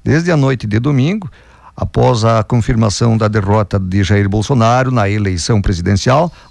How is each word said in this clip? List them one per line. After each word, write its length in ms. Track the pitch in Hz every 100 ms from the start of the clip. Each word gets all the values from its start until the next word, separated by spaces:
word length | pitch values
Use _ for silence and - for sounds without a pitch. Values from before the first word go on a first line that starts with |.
Desde 260 | - 147 170
a 60 | 160
noite 300 | 135 127 110
de 120 | 151
domingo, 500 | 131 143 139 214 170 - - - - -
após 480 | - - 123 120
a 180 | 113 113
confirmação 720 | 104 123 107 120 110 - 120 113
da 80 | 107
derrota 520 | 107 98 107 98 101
de 240 | 92 98
Jair 240 | 92 101 101
Bolsonaro 600 | 104 101 131 113 123 131
na 160 | 127 98
eleição 500 | 107 101 90 - 110
presidencial, 720 | 98 87 87 101 - 135 170 - -